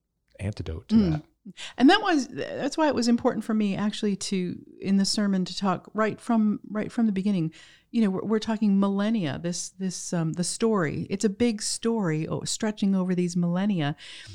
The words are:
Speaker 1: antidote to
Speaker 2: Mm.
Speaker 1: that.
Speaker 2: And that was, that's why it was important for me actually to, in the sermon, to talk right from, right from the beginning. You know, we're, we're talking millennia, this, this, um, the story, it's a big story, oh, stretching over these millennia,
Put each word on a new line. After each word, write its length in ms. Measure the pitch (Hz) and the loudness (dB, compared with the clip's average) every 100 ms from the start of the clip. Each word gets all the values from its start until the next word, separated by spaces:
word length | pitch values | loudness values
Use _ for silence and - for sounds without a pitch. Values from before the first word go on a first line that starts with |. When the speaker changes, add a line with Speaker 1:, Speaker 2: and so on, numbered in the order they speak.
| _ _ _ - | _ _ _ -10
Speaker 1:
antidote 480 | 95 - - 82 - | -8 -6 -8 -8 2
to 60 | 220 | 4
Speaker 2:
Mm. 160 | 185 | 4
Speaker 1:
that. 100 | 151 - _ 208 - - - | 0 -4 _ -20 -16 -12 4
Speaker 2:
And 120 | 262 | 6
that 120 | 415 | 6
was, 260 | 403 311 247 | 4 0 0
that's 500 | 139 - 98 285 - | -6 -8 -4 -4 0
why 120 | 311 | 0
it 60 | 247 | 2
was 120 | 233 | 2
important 380 | 233 247 220 220 | 2 2 0 -2
for 80 | |
me 200 | 220 208 190 | -2 0 0
actually 420 | 208 - 208 196 | -2 -2 -2 -2
to, 420 | - 190 180 - - - | -2 -4 -4 -6 -12 -8
in 160 | - 196 | 0 2
the 80 | 196 | 2
sermon, 400 | - 202 190 175 | 2 2 0 -2
to 100 | - | -2
talk 320 | 196 180 - | -2 -2 -4
right 260 | 202 214 - | -2 -2 -2
from, 400 | - 233 214 202 - | 0 2 4 0 -4
right 220 | 214 - | -6 -6
from 140 | - 226 | 0 0
the 80 | |
beginning. 400 | 190 196 196 160 - - - _ | 2 0 0 0 -4 -20 -20 _
You 120 | 240 | 0
know, 80 | 208 | 2
we're, 140 | 190 196 | 2 0
we're 140 | 220 | -2
talking 420 | 214 214 214 196 | 0 0 2 4
millennia, 580 | 202 196 208 226 156 135 | 4 2 0 0 -2 -4
this, 280 | 170 175 - | -6 -6 -8
this, 420 | 185 190 170 - | -6 -6 -6 -4
um, 220 | 175 160 | -2 -2
the 100 | 156 | -2
story, 640 | 175 - 226 208 151 - - | -4 0 2 2 0 -2 -4
it's 140 | 196 | -2
a 60 | 220 | -2
big 320 | 196 240 208 | 2 0 0
story, 640 | - - 226 226 180 156 160 | -4 -4 -2 0 0 0 -2
oh, 160 | 165 | -4
stretching 500 | - - 214 214 196 190 | -4 -4 -4 0 2 2
over 200 | 180 180 | 2 0
these 220 | 180 180 | 0 0
millennia, 580 | 170 175 208 185 147 156 - - - | 0 2 0 0 0 -4 -10 -18 -16